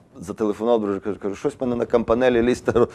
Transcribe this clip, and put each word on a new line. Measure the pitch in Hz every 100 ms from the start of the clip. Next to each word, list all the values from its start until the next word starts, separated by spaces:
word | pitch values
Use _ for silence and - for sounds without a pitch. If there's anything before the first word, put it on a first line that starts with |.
| _ -
зателефонував, | 87 98 107 98 113 120
друже, | 101 98
кажу, | 107 92
кажу: | 101
«Щось | 98 147
в | -
мене | 127 120
на | 117
кампанелі | 120 110 117 127 120
ліста | 120 113 - 113 117